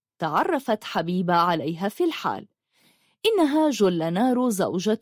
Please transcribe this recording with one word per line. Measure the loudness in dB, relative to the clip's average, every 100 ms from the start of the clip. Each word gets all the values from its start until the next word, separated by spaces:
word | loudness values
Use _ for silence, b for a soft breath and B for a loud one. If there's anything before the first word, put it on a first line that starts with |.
| _ -8
تعرفت | -2 0 0 -2 -2 -4
حبيبة | -4 -6 -2 -2 0
عليها | 2 2 0 -2 -4 -4
في | -2
الحال. | -2 -2 -6 -8 -10 _ _ _ _ _ _ _ 0
إنها | 2 2 4 2
جولانارو | 2 2 2 -2 0 2 2 0
زوجة | 0 -2 -2 -2 -2